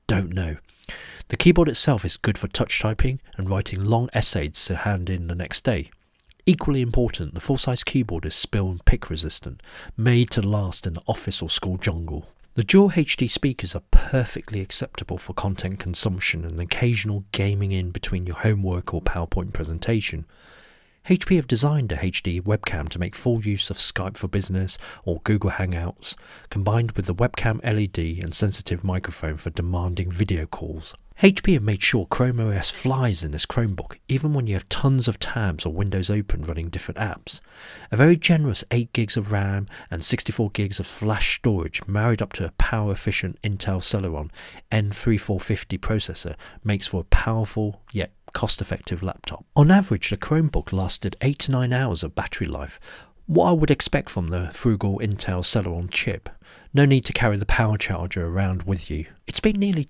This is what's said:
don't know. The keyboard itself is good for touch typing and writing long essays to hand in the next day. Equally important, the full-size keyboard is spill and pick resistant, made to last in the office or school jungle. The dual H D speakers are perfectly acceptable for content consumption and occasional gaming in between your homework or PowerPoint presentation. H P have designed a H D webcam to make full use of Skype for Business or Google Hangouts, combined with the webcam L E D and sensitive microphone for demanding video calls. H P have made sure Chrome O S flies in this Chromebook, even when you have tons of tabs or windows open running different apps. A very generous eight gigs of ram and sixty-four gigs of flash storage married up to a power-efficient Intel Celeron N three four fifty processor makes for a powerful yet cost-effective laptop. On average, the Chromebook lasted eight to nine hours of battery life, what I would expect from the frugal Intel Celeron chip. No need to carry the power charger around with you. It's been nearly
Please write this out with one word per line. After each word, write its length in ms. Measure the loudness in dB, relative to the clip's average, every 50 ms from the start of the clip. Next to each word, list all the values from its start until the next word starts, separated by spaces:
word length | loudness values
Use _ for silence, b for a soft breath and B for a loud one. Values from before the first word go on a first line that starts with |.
| _
don't 260 | 0 0 0 0 -2
know. 260 | -2 -2 -2 -4 -4 -8 -12 B B B B B B B B B B B B
The 100 | B -2
keyboard 320 | 4 6 6 8 8 6 4
itself 360 | 2 0 2 2 2 2 0
is 120 | -4 -6
good 220 | -2 -2 -2 -2 -2
for 80 | -4
touch 320 | -6 -4 -4 -4 -2 -2 -2
typing 420 | 0 -2 -2 0 -2 -2 -2 -4 b b b
and 140 | -6 -4 -2
writing 340 | 0 -2 -2 -2 -4 -2 0
long 260 | 2 2 2 2 0
essays 520 | 0 -2 0 0 0 -2 -2 -4 -4 -4 -4
to 100 | -4 -4
hand 340 | -2 0 0 -2 -2 -2 -2
in 160 | -4 -4 -4
the 80 | -4 -4
next 300 | -4 -4 -4 -4 -2 0
day. 260 | 0 0 0 -2 -8 -14 _ _ _ _ _ -20 _ _ _ 4 4
Equally 320 | 4 4 4 0 0 0
important, 540 | 0 2 2 2 2 2 0 -4 -6 -6 -8
the 60 | -6
full-size 420 | -2 -2 0 0 0 -2 -2 -2
keyboard 420 | -2 0 0 0 0 0 -2 -6 -4
is 80 | -4
spill 360 | -4 -4 -4 -2 0 0 0 0
and 160 | -2 0 4
pick 260 | 4 4 4 2 -6
resistant, 540 | -6 -4 -4 -4 -6 -6 -8 -10 -14 -14 B B B B B B B
made 340 | 0 2 4 6 4 4 4
to 100 | 2 0
last 460 | 0 2 0 0 -2 -2 -6 -6 -6
in 80 | -6 -6
the 80 | -6 -4 -4
office 340 | -4 -4 -4 -6 -6 -4
or 80 | -4 -4
school 260 | -4 -2 -2 -2 -2
jungle. 520 | -2 -2 -2 -2 -2 -4 -6 -8 -8 -10 -12 -20 _ -16 -6 -2
The 80 | -2
dual 300 | 2 6 8 8 8 8 6
H 220 | 2 0 0 0
D 100 | 0 0
speakers 480 | 0 0 0 0 -2 -2 -2 -6 -6 -6
are 80 | -6 2 8
perfectly 720 | 8 8 8 8 2 0 0 0 -4 -10 -8 -6 -6 -6
acceptable 580 | -6 -6 -6 -8 -8 -8 -8 -10 -8 -6 -8 -8
for 160 | -6 -8 -6
content 460 | -2 -2 -2 -2 -2 -4 -6 -6 -6
consumption 640 | -6 -6 -4 -2 -2 -2 -2 -2 -2 -2 -2 -2 -4
and 160 | -4 -4 -4
occasional 640 | -4 -2 0 0 2 2 2 0 -2 -2 -4 -4 -6 -6
gaming 400 | -4 -2 0 0 0 0 0 0
in 180 | 0 0 -2 -4
between 360 | -6 -6 -4 -4 -2 -2 -2
your 100 | -4 -4
homework 580 | 0 0 2 2 2 0 -2 -2 -4 -4 -4 -4
or 80 | 0
PowerPoint 520 | 0 0 0 0 -4 -2 -2 -2 -2 -2 -4
presentation. 680 | -6 -4 -4 -6 -4 -2 0 0 0 0 -2 -6 -6 -10 B B B B B B B B B B B B B B B B 2
H 180 | 2 2 4
P 80 | 4 2
have 140 | 2 4 2
designed 420 | 0 2 2 2 2 2 0 0
a 140 | -2 -2 -2
H 180 | -2 -2 -2
D 180 | -4 -2 -4 -2
webcam 480 | 0 0 0 0 0 -4 -4 -4 -4 -4
to 100 | -4 -4
make 160 | -4 -4 -4
full 260 | -2 0 0 0 0
use 260 | 0 0 0 0 -2 -4
of 100 | -2 -2
Skype 380 | -2 -2 -2 -4 -4 -4 -6
for 120 | -6 -6 -2
Business 500 | -2 -2 -2 0 0 -2 -2 -2 -4 B B B B B B
or 160 | -4 -4 -2 0
Google 260 | 2 2 2 2 0
Hangouts, 640 | 0 0 -2 -2 -2 -2 -4 -6 -8 -10 -12 -14 -14 B B B B B B B
combined 440 | -4 -2 0 2 2 2 0 0
with 140 | -2 -4 -2
the 80 | -2 0
webcam 440 | 0 0 0 0 0 0 0 0 0 -2
L 160 | -2 0 0
E 80 | 0 -2
D 320 | -2 -4 -4 -4 -4 -6
and 120 | -6 -6
sensitive 520 | -2 0 0 0 -2 -2 -4 -4 -4 -2 -2
microphone 520 | -2 -2 -2 -4 -6 -8 -6 -6 -6 -6
for 140 | -6 -6 -6
demanding 640 | -4 -4 -2 -2 -2 -2 -2 -2 -2 -2 -4 -2
video 340 | 0 0 0 2 0 -2 -2
calls. 480 | -6 -8 -10 -8 -8 -8 -10 -12 -14 -18 -20 -20 -14 0 6
H 200 | 6 6 6 6
P 120 | 4 4 4
have 80 | 4
made 200 | 4 2 0 2
sure 220 | 2 2 2 2 0
Chrome 360 | 0 0 2 2 2 2 0
O 100 | 0 0
S 200 | 0 0 0 -2
flies 540 | -2 0 0 0 2 2 2 2 2 0 -2
in 60 | -4
this 160 | -4 -4 -4
Chromebook, 500 | -2 0 0 0 0 0 -4 -6 -10 -14 -12 _
even 280 | -2 -2 0 2 2 2
when 120 | 2 0
you 60 | 0
have 160 | -2 -2 -2 -2
tons 400 | -2 2 4 4 4 4 2 0
of 100 | -2 -2
tabs 460 | -4 -4 -2 0 0 0 0 -2 -4
or 80 | -4
windows 380 | -2 0 0 0 0 0 0 0
open 320 | 0 0 2 0 0 0
running 260 | 0 -4 -4 -4 -4 -4
different 300 | -6 -8 -8 -8 -6 -4
apps. 420 | -4 -4 -6 -8 -12 -14 -14 -14 B B B B B B B B B B
A 60 | 4
very 220 | 6 8 8 8 6
generous 460 | 6 4 4 4 4 2 0 -2 -2 -2
eight 220 | 0 0 0 0
gigs 240 | -2 -2 -2 0 -2
of 160 | -2 -2 0
ram 340 | 0 0 0 0 -2 -2 -4 B B B B B
and 140 | -8 -4 -2
sixty-four 460 | 0 0 0 -2 -2 -2 0 0 -2
gigs 280 | 0 -2 -2 -2 -2 -6
of 80 | -8
flash 520 | -8 -6 -4 -2 0 0 2 0 0 0 0
storage 480 | 0 2 2 2 0 -4 -6 -8 -6
married 340 | -2 0 2 2 2 2 0
up 140 | -2 -4 -4
to 100 | -6 -6
a 80 | -2 2 2
power-efficient 840 | 2 2 2 0 0 0 -2 -2 -2 -2 -2 -2 -4 -6 -6 -4
Intel 380 | -4 -4 -4 -2 -2 -2 -2 -2
Celeron 500 | 0 0 -2 0 -2 -2 -4 -4 -6 -8 B B B B B B B -2
N 200 | 0 0 0 0
three 260 | -2 -2 2 2 2
four 240 | 2 2 0 -2 -2
fifty 380 | 0 -2 -4 -4 -4 -6 -6 -4
processor 560 | -2 0 0 0 -2 -4 -6 -8 -8 -8 -10 B B B B B
makes 260 | B -2 -2 -2 -2 -4
for 120 | -4 -4
a 40 | 2
powerful 760 | 4 4 4 6 4 0 0 -2 -2 -2 -2 -2 -2 -4 -8 -14 -8
yet 200 | -4 -4 -4 -4 _ _ -18 -10 -6
cost-effective 680 | -4 -2 -2 -2 -2 -4 -6 -6 -6 -6 -6 -6 -4
laptop. 400 | -4 -6 -6 -6 -10 -12 -12 -12 -8 _ 6
On 140 | 6 8 10
average, 400 | 8 8 6 4 0 -2 -2 -2
the 80 | -4 -4
Chromebook 520 | -2 0 2 2 2 2 2 0 -2 0
lasted 460 | -2 -2 0 -2 -4 -4 -6 -6 -4 0
eight 160 | 0 0 0 0
to 120 | 0 0
nine 220 | 0 2 2 2
hours 320 | 0 0 0 0 -2 -2 -4
of 100 | -6 -4
battery 320 | -6 -6 -6 -4 -4 -4
life, 320 | -4 -4 -6 -8 -10 -12 -16 B B B B B B B B -4
what 240 | 2 4 4 6 6
I 40 |
would 180 | 4 4 4 4
expect 400 | 2 2 2 0 0 -2 -4 -2
from 180 | -4 -4 -2 -2
the 220 | -2 -2 -4 -4
frugal 460 | -6 0 2 2 2 2 2 0 -2 0
Intel 420 | -2 -2 -2 -2 -2 -2 -2 -2
Celeron 500 | -2 0 0 0 0 -2 -4 -4 -6 -4
chip. 380 | -4 -4 -2 -2 -4 -6 -8 -14 -16 -16 B B B B B B B
No 100 | 6 6
need 220 | 6 6 4 2
to 80 | 0 0
carry 240 | 2 2 2 2 2
the 80 | 2
power 320 | 2 4 4 4 2 2 0
charger 480 | 0 -2 -4 -4 -4 -4 -4 -4 -2
around 380 | -2 0 0 2 2 0 -2 0
with 260 | -2 -2 -2 -2 -4
you. 160 | -6 -6 -6 -8 -12 -20 -12
It's 140 | -6 -4 2
been 180 | 2 2 2 2
nearly 280 | 2 2 2 0 -2